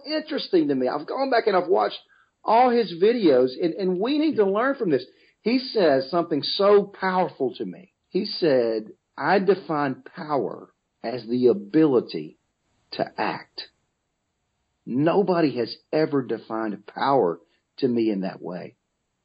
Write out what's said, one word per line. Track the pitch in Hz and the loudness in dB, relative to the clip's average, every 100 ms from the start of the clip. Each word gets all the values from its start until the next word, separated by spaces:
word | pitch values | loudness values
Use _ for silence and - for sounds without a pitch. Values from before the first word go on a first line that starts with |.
| 277 | -6
interesting | 311 - 269 - 180 147 | -6 -6 -8 0 2 2
to | |
me. | 135 127 | 0 -2
I've | 147 - | -4 -6
gone | - 269 | -4 0
back | 233 220 | 0 2
and | 185 | 0
I've | 175 | 2
watched | 202 202 - _ _ _ _ | 2 0 -4 _ _ _ _
all | - 220 254 | 0 4 4
his | 240 196 170 | 2 0 2
videos, | 202 247 180 127 127 - | 2 4 4 4 4 0
and, | 175 | -4
and | 160 185 180 | -2 -2 -2
we | 226 294 | -2 0
need | 311 220 | 0 2
to | 196 | 0
learn | 202 262 277 | 2 0 -2
from | 208 | 0
this. | 139 - _ _ _ | -2 -2 _ _ _
He | 208 254 | -2 -2
says | - 226 165 135 135 | 0 2 4 2 0
something | 175 170 147 | -2 -2 -2
so | 131 - 202 208 | -4 0 4 6
powerful | 196 - 190 185 165 - 131 - | 4 -2 -2 0 -2 -2 -4 -4
to | |
me. | 98 85 - _ _ | -10 -12 -18 _ _
He | 185 | -6
said, | 208 - 165 131 117 110 110 - _ - | -6 -2 0 2 2 -2 -6 -14 _ -6
"I | 139 196 | 0 2
define | 190 185 - 151 143 127 - | 2 0 -2 -4 -2 -4 -12
power | - 156 143 95 - - _ _ _ | -16 -6 -4 -4 -8 -16 _ _ _
as | 113 123 107 | -10 -8 -4
the | 123 123 | 2 2
ability | 101 - 156 156 123 - 82 78 - _ _ _ _ _ | 2 0 2 4 4 0 -6 -12 -16 _ _ _ _ _
to | - - - | -8 -6 -4
act." | 107 - - - - _ _ _ _ _ _ _ _ _ _ _ - | -6 -6 -12 -18 -20 _ _ _ _ _ _ _ _ _ _ _ -8
Nobody | 120 156 170 185 175 156 123 | -2 2 2 2 2 0 0
has | 113 - _ | -6 -8 _
ever | 151 156 139 | -2 0 0
defined | 117 113 - 113 110 92 - | -4 -6 -8 -6 -6 -8 -12
power | - 123 139 92 82 _ _ _ - | -4 0 2 2 -2 _ _ _ -4
to | 135 | -2
me | 117 110 | 0 0
in | 98 | -2
that | 92 - | -4 -8
way. | 85 87 82 - _ _ _ _ | -12 -12 -14 -20 _ _ _ _